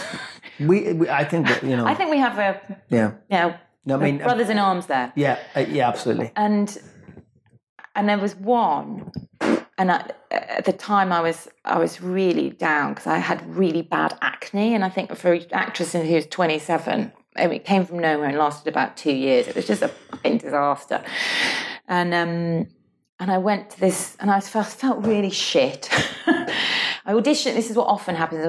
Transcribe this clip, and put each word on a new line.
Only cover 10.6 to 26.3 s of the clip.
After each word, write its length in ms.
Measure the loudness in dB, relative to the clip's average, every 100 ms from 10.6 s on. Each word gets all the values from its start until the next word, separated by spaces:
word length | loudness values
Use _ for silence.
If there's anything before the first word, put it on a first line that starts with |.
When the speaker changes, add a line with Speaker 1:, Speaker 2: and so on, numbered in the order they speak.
Speaker 1:
the 80 | -2
time 400 | -2 0 2 2
I 80 | 2
was, 300 | 0 -2 -8 -12 -2
I 120 | 0
was 240 | 0 -2
really 500 | -4 0 2 2 -2
down 440 | -2 0 0 0 -4
'cause 100 | -2
I 120 | -2
had 220 | -2 -4 -4
really 280 | 0 0 0
bad 360 | -2 -2 -2 -2
acne. 520 | -6 -6 -6 -2 0 2
And 100 | 0
I 40 |
think 240 | -4 -8 -2
for 160 | 2
an 120 | 2 0
actress 400 | -4 -4 -4 -2
who 220 | -2 2
was 120 | 2 0
twenty-seven, 840 | 0 0 0 0 -2 0 -2 -4 -10 _ -2
I 120 | 0
mean, 100 | 0
it 80 | 2
came 200 | 2 2
from 140 | 0
nowhere 300 | 0 0 0
and 80 | 2
lasted 320 | 0 0 -4
about 260 | -2 -2 -2
two 160 | -2
years. 360 | 0 4 2 2
It 60 | -2
was 100 | -2
just 140 | 0
a 80 | 0
fucking 480 | -4 -16 -4 0 0
disaster. 680 | 0 0 0 0 -2 -6 -4 -6 -2 0 -2 -2 -6 -12 -4
And, 280 | 0 0
um, 540 | 0 0 -2 0 0 -2 -8 _ _ _ -8
and 100 | 0
I 100 | 2
went 320 | 2 0 -4
to 80 | 0
this, 340 | 0 0 -4 -4
and 100 | 2
I 80 | 2
felt, 280 | 0 -2 -4
felt 380 | -2 -2 0 0
really 260 | 2 0
shit. 580 | -2 0 2 2 0 -4 -2 -2
<laughs> 140 | -2
I 840 | 0